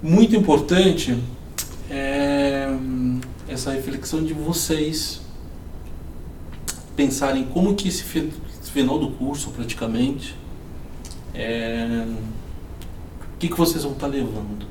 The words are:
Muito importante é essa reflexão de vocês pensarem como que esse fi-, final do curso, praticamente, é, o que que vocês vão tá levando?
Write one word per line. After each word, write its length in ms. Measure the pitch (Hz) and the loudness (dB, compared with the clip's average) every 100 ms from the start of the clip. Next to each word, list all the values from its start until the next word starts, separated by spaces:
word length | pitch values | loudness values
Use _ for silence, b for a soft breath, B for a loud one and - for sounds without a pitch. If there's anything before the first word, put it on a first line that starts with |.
Muito 340 | 160 185 226 214 | 8 10 10 8
importante 800 | - 143 - 180 190 165 - 120 123 - - - - - - | 8 6 6 6 8 6 2 0 -2 -6 -8 -8 -6 -8 -6
é 760 | 277 277 277 285 285 139 277 269 190 131 254 127 127 - - - | -4 0 2 4 4 4 2 0 0 0 0 2 0 -2 -10 -8
essa 240 | 127 131 | -4 -2
reflexão 520 | 135 - - - 156 | -2 -2 -4 -2 0
de 100 | 160 | 0
vocês 880 | 151 156 170 - 156 151 156 - - - - - - - - - - - - - - - - - - - - | 0 0 0 2 2 2 0 -4 -6 -10 -10 -10 -12 -10 -12 -10 -10 -10 -10 -10 -12 -12 -10 -8 -10 -10 2
pensarem 480 | 139 - 139 135 | 2 2 0 0
como 320 | 123 170 196 202 | 0 2 4 4
que 120 | 185 | 0
esse 140 | 175 | -2
fi-, 320 | - 160 147 - - - - | -2 -2 -2 -6 -10 -12 -4
final 240 | 143 127 151 | 2 2 2
do 140 | 139 | 0
curso, 400 | - 131 143 - | -2 -4 -4 -6
praticamente, 840 | - 120 - 113 113 127 - - - - - - - - - - - - - | -6 -6 -4 -2 2 2 0 -6 -10 -12 -12 -12 -12 -10 -10 -10 -12 -10 -6
é, 720 | 113 117 113 117 117 117 113 113 113 110 - - - - - - - - - - | -2 -2 -2 -2 0 0 -2 -4 -4 -6 -8 -10 -10 -10 -10 -10 -12 -10 -10 -4
o 20 | |
que 100 | 170 | -2
que 80 | 170 | 2
vocês 280 | 160 160 | 2 2
vão 100 | 147 | -2
tá 140 | 135 143 | -2 -2
levando? 580 | 139 113 107 104 104 104 | -2 -2 -4 -6 -8 -10